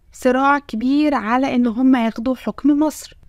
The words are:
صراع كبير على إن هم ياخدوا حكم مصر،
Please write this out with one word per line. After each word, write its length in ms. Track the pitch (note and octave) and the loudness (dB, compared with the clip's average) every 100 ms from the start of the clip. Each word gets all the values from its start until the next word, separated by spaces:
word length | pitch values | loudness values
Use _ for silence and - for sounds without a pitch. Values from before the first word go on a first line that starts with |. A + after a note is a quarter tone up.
| _ | _
صراع 480 | - C4 B3+ C#4 C#4+ | -4 -2 2 2 0
كبير 560 | C#4+ A3 B3+ C#4+ D4+ C4 | -2 -6 -2 2 2 0
على 400 | G#3 B3 C4+ B3+ | -2 -2 0 0
إن 120 | A#3+ | 0
هم 280 | G#3+ C4 B3+ | 2 2 4
ياخدوا 400 | A3+ A3+ A#3+ B3+ | 0 -4 -6 -6
حكم 440 | - - C#4 C#4+ | -6 -2 0 2
مصر، 380 | D4+ - - - | 0 -4 -16 -20